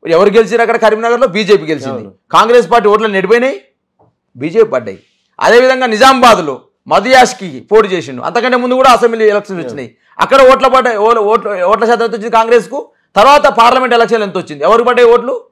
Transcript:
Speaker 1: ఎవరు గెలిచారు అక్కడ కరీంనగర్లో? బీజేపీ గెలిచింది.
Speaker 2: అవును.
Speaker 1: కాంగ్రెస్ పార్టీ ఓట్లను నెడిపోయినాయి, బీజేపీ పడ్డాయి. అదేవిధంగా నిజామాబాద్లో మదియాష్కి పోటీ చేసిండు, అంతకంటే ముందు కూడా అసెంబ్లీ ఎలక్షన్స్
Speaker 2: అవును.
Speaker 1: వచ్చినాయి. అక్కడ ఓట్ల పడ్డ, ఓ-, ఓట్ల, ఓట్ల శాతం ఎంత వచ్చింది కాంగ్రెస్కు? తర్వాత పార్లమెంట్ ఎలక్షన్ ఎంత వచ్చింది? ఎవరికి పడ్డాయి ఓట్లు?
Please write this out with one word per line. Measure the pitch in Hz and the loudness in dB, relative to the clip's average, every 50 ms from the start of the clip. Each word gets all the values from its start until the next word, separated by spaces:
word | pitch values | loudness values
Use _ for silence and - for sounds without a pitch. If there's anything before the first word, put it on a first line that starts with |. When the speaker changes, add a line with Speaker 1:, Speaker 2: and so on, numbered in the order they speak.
| _ | _
Speaker 1:
ఎవరు | 165 165 165 190 208 | 0 0 2 2 4
గెలిచారు | 190 226 226 185 208 233 233 | 4 2 0 2 0 -2 0
అక్కడ | 196 233 | 0 -2
కరీంనగర్లో? | 226 226 214 220 214 226 233 233 240 254 | 0 0 0 0 0 -2 -2 0 0 0
బీజేపీ | 247 170 208 214 180 208 190 160 | -2 -2 -4 0 2 0 0 0
గెలిచింది. | 151 160 139 117 135 135 | -4 -8 -6 -6 -10 -10
Speaker 2:
అవును. | 123 107 98 95 _ _ _ | -10 -12 -16 _ _ _ _
Speaker 1:
కాంగ్రెస్ | - 160 202 226 240 247 226 165 | 0 0 2 4 2 2 2 2
పార్టీ | 226 233 190 208 | 0 0 2 2
ఓట్లను | 202 214 220 220 202 | 0 2 0 -2 -2
నెడిపోయినాయి, | 190 185 185 220 240 240 262 330 392 _ _ _ _ _ _ _ _ _ _ _ _ _ _ _ | -2 0 0 0 2 0 -2 -4 -6 _ _ _ _ _ _ _ _ _ _ _ _ _ _ _
బీజేపీ | 120 131 160 165 226 220 - | -10 -10 -4 0 0 0 2
పడ్డాయి. | 143 127 117 107 95 82 _ _ _ _ _ _ _ - | 0 -6 -6 -8 -16 -18 _ _ _ _ _ _ _ -4
అదేవిధంగా | - 156 214 240 254 254 262 262 254 | 0 2 4 4 4 2 0 0 -2
నిజామాబాద్లో | 247 220 208 247 262 269 254 240 247 220 180 175 147 131 120 _ _ _ _ _ - | -4 0 2 4 4 4 2 0 -2 -2 -4 -6 -8 -8 -10 _ _ _ _ _ -4
మదియాష్కి | 147 185 202 240 262 254 247 208 - - 196 180 135 127 - _ 202 | -4 -2 0 2 2 2 2 2 -2 -12 -14 -14 -14 -16 -10 _ 0
పోటీ | 220 220 208 | 2 2 2
చేసిండు, | 185 175 139 131 135 123 120 | -2 -6 -6 -8 -12 -10 -10
అంతకంటే | - 170 240 240 254 247 | -6 -6 -4 -2 -2 -2
ముందు | 254 247 247 247 | -2 -2 -2 -2
కూడా | 254 262 269 | 0 2 0
అసెంబ్లీ | 240 226 233 233 226 226 220 | 0 0 0 -2 -2 0 0
ఎలక్షన్స్ | 214 208 208 202 - 196 | 0 0 0 -4 -6 -12
Speaker 2:
అవును. | 175 151 | -12 -12
Speaker 1:
వచ్చినాయి. | 127 - 143 127 117 _ _ _ _ _ - | -12 -12 -14 -16 -16 _ _ _ _ _ -6
అక్కడ | 165 - - 269 269 254 254 | -2 2 4 4 6 6 4
ఓట్ల | 220 240 262 | 4 2 0
పడ్డ, | 240 262 240 247 | 2 0 0 0
ఓ-, | 226 208 208 226 233 233 208 202 220 | -4 -2 0 0 0 0 0 0 -2
ఓట్ల, | 233 175 220 208 185 175 | -2 -2 -4 -6 -4 -2
ఓట్ల | 180 208 208 226 | -4 -2 -2 0
శాతం | 220 240 214 233 | -2 0 -2 -2
ఎంత | 226 202 | -6 -6
వచ్చింది | 226 202 233 | -8 -8 -2
కాంగ్రెస్కు? | 226 226 226 233 233 240 185 - 226 285 - _ _ _ _ _ _ | 0 0 0 2 2 0 0 -2 -10 -12 -12 _ _ _ _ _ _
తర్వాత | 196 214 262 285 294 285 | 2 4 4 4 4 4
పార్లమెంట్ | 285 - 226 226 240 254 262 254 254 240 | 0 2 2 2 2 2 0 0 0 0
ఎలక్షన్ | 233 233 208 226 226 214 | 0 0 0 0 -4 -4
ఎంత | 196 165 185 | -4 -6 -8
వచ్చింది? | 165 - 151 143 143 | -8 -8 -10 -4 0
ఎవరికి | 175 214 233 - 247 | 2 2 2 2 0
పడ్డాయి | 240 233 247 233 | 2 4 4 4
ఓట్లు? | 233 233 226 247 254 240 - _ | 4 2 0 -4 -8 -10 -12 _